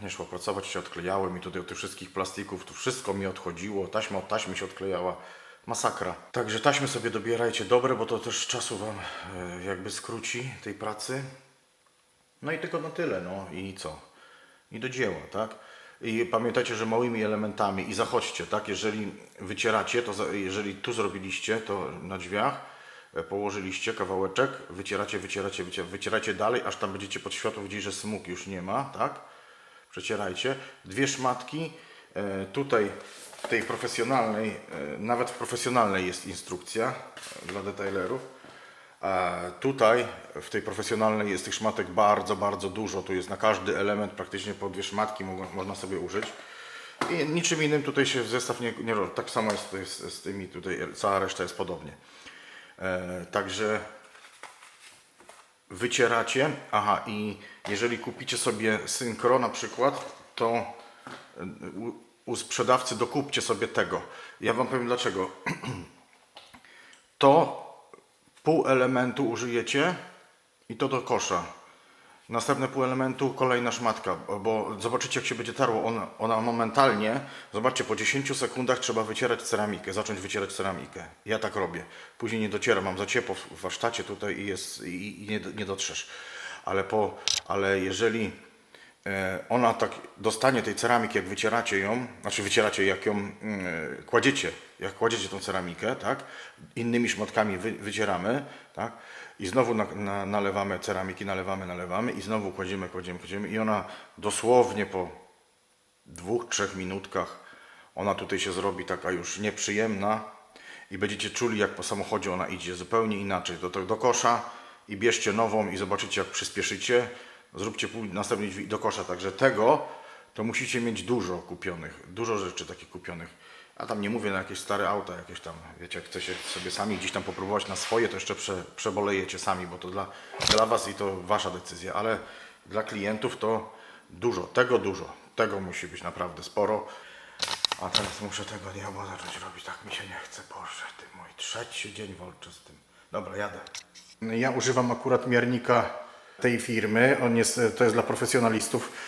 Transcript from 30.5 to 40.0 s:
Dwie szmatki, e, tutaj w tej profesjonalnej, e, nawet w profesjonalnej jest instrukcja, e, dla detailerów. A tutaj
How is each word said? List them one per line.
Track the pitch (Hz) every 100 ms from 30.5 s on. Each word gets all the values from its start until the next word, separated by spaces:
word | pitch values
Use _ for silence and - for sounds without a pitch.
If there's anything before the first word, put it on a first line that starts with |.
| 135 - -
Dwie | - 98 139
szmatki, | 131 127 123 - 151 165 - - - -
e, | - 101 98 95
tutaj | 143 135 113 101 - - - - -
w | -
tej | 117
profesjonalnej, | - 113 117 - 117 131 113 107 110
e, | 95 - 80 73 73
nawet | 107 120 123
w |
profesjonalnej | - 117 120 127 123 107 95 90
jest | 90 95
instrukcja, | 90 - 87 - 110 123 131 - - - -
e, | -
dla | 98
detailerów. | 98 98 98 98 92 131 - - - - - - - -
A | 98 95 90 87 98 -
tutaj | 135 135 110 123